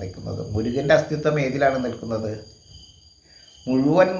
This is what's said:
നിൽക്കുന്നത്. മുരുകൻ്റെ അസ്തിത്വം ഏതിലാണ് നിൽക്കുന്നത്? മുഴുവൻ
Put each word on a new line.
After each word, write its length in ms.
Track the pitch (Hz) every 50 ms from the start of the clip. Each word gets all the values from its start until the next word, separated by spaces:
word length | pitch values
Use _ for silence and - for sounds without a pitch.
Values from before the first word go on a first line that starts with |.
നിൽക്കുന്നത്. 400 | 92 92 - - - 101 98 101 - - 104
മുരുകൻ്റെ 380 | 110 110 120 120 139 143 143 160
അസ്തിത്വം 400 | - 147 - 151 147 156 156 151 147
ഏതിലാണ് 360 | 135 127 127 139 139 135 135 127 123
നിൽക്കുന്നത്? 480 | 117 110 - 113 113 113 107 110 107 107 104 - - - - _ - - - - - - _ _ - _ _ _ _ _ - - - - - -
മുഴുവൻ 420 | 127 131 131 135 147 160 185 185 - 190